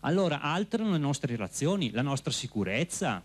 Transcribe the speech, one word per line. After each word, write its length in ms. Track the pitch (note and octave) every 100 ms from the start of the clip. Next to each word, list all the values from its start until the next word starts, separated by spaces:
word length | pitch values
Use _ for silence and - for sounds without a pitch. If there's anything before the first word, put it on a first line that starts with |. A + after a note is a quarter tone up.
Allora 400 | C3+ F3+ F#3 D3
alterano 520 | C#3+ E3 G#3 A#3 A3
le 60 | E3+
nostre 340 | C#3+ C#3 C3+
relazioni, 580 | A#2 F#2+ - C#3+ G3 C3
la 100 | G#2+
nostra 320 | C#3 C3+ -
sicurezza. 880 | A#2+ C3 A2 F#2+ G#2 F3 - E3+ G2